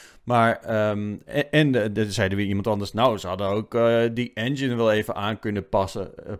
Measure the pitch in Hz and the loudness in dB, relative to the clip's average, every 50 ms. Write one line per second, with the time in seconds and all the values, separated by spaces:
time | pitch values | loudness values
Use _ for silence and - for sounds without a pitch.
0 | - - - - - 117 120 117 113 113 - - - 113 113 107 107 107 104 104 | -20 -20 -20 -16 -4 0 2 4 4 4 2 0 -4 -2 0 0 2 0 0 -2
1 | 104 104 104 - - - - 143 - - - 151 156 143 127 117 104 110 101 110 | -4 -6 -8 -10 -12 -6 -4 -4 -2 2 4 4 4 4 4 2 0 0 0 0
2 | 107 104 98 117 98 92 98 101 104 98 101 98 98 113 107 101 101 - - 104 | -2 0 0 0 0 0 0 -2 -2 0 -2 -2 0 0 -2 -2 -4 -6 0 2
3 | 123 131 110 95 95 87 92 92 101 98 101 110 107 - - 117 117 117 117 117 | 2 2 2 0 -4 -6 -4 -2 -2 -2 -2 -2 -4 -2 0 2 4 4 4 4
4 | 117 117 113 120 120 120 - 110 113 131 143 135 139 127 120 117 117 110 107 107 | 2 2 0 -2 -6 -4 -4 -6 -4 -4 -2 -2 -2 -2 0 2 2 4 4 2
5 | 104 - - - 101 107 110 - - 110 104 101 95 - - 101 95 95 - 104 | 0 -2 -6 -4 -4 -4 -4 -4 -4 -4 -4 -4 -4 0 0 0 0 0 -4 -8
6 | 92 - - - - - 104 - | -10 -10 -12 -16 -12 -12 -12 -8